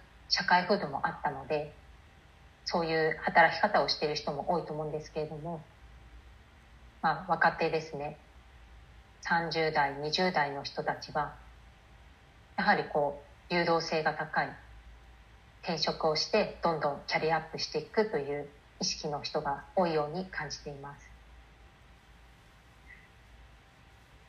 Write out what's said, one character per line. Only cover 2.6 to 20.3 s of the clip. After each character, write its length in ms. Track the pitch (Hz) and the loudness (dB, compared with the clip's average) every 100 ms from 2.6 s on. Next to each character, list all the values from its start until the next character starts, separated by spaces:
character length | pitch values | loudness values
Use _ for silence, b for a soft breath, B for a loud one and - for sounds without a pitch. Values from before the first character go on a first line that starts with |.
そ 160 | - 180 | -4 -2
う 60 | 165 | 2
い 80 | |
う 240 | 160 160 - | 2 2 0
働 320 | 190 175 165 | 4 6 6
き 60 | - | 6
方 220 | 208 175 | 2 4
を 60 | 139 | 2
し 80 | - | 0
て 100 | 151 | 0
い 20 | |
る 60 | 151 | -2
人 160 | 170 | -4
も 180 | 143 185 | -4 -2
多 80 | 170 | -2
い 80 | 156 | -2
と 60 | |
思 120 | 151 | -6
う 40 | 156 | -4
ん 40 | |
で 120 | 156 | -6
す 80 | - | -6
け 80 | 160 | -6
れ 60 | 151 | -6
ど 100 | 151 | -6
も、 260 | 165 160 - - - - - - - - - - - - - - | -8 -10 -12 -20 -20 -20 -20 -20 -20 -20 -20 -20 -20 -20 -20 -2
ま 220 | 165 151 | 0 0
あ、 80 | 180 | -2
若 200 | 160 170 | 2 4
手 160 | - 160 | 4 0
で 120 | 156 | 0
す 140 | - 143 | -4 -8
ね。 200 | 151 - - - - - - - - - - - | -8 -10 -18 -20 -20 -20 -20 -20 -20 -20 -20 -10
三 280 | - 170 165 | 0 0 2
十 220 | 160 156 | 0 2
代、 220 | 151 139 | 2 0
二 180 | 139 151 | -2 -2
十 180 | 185 180 | 0 2
代 220 | 156 143 | 2 0
の 100 | 139 | -2
人 220 | 135 - | -6 -4
た 100 | 151 | -4
ち 180 | 147 - | -4 -4
は、 220 | 156 147 - - - - - - - - - - - - - | -4 -4 -8 -20 -20 -20 -20 -20 -20 -20 -20 -20 -20 -8 0
や 80 | |
は 100 | 190 165 | 4 4
り 80 | |
こ 360 | - 151 143 - - - - | 2 0 0 -2 -12 -18 -2
う、 20 | |
流 120 | 175 | 2
動 160 | 170 165 | 4 2
性 240 | - 160 | 2 0
が 100 | 156 | 0
高 300 | 151 151 165 | -2 -2 -2
い、 120 | 143 - - - - - - - - - - - | -2 -6 -18 -20 -20 -20 -20 -20 -20 -20 -20 -10
転 140 | - 160 | -4 0
職 300 | 170 - 160 | 0 2 2
を 60 | |
し 160 | 151 - | 2 2
て 280 | 214 190 - | 2 2 0
ど 100 | 175 | 0
ん 80 | 156 | 2
ど 100 | 147 | 0
ん 120 | 143 - | -2 -2
キ 80 | 165 | 0
ャ 40 | |
リ 120 | 156 | 2
ア 60 | 160 | 0
ア 20 | |
ッ 100 | - | -2
プ 80 | - | -6
し 80 | - | -4
て 80 | 151 | -4
い 40 | |
く 240 | - 220 214 | -2 0 0
と 100 | 147 | 0
い 220 | 139 143 | -2 -4
う 80 | 143 - - - | -6 -14 -18 -6
意 60 | |
識 240 | 190 - 156 | -4 -4 -4
の 140 | 143 | -4
人 180 | - 156 | -4 -4
が 240 | 139 139 - | -2 -4 -2
多 140 | 190 175 | 2 2
い 60 | |
よ 140 | 156 147 | 2 0
う 40 | 175 | -4
に 100 | |
感 220 | 185 | -6